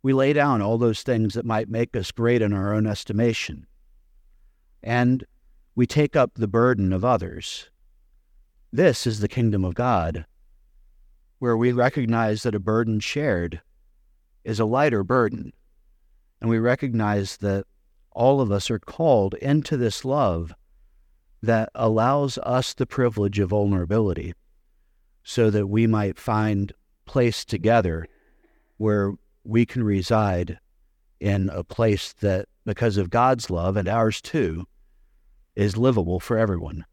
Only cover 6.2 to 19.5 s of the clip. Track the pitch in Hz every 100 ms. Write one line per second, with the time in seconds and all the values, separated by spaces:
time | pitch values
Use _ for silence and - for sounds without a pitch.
6.2 | 123 - 107 113 123 120 95 92 120 120
7.2 | 87 - - - - _ _ _ _ _
8.2 | _ _ _ _ _ 117 175 120 120 107
9.2 | 104 - 113 101 92 85 123 104 82 82
10.2 | 80 _ _ _ _ _ _ _ - _
11.2 | _ _ 123 113 123 123 123 143 117 117
12.2 | 110 107 123 104 98 110 113 107 - 147
13.2 | 151 92 85 82 _ _ _ _ _ _
14.2 | _ _ - 107 110 123 147 110 92 127
15.2 | 110 120 - _ _ _ _ _ _ _
16.2 | _ _ 113 113 117 131 131 113 104 104
17.2 | 98 - 101 98 - _ _ _ _ -
18.2 | 123 139 117 101 - 110 - - 165 120
19.2 | 98 - 139